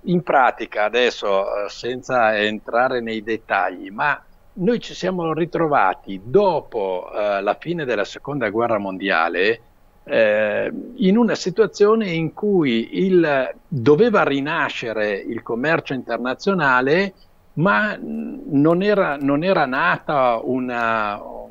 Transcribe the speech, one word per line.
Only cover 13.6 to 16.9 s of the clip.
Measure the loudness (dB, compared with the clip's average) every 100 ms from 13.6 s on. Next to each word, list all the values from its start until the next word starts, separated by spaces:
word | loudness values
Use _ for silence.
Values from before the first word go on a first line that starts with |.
| _
doveva | 0 4 6 6 4
rinascere | 2 0 -2 -2 -2 -4 -6 -2 -2
il | -2 -4 -10
commercio | -6 -4 0 0 -2
internazionale, | -8 -4 -4 -4 -4 -2 0 2 2 4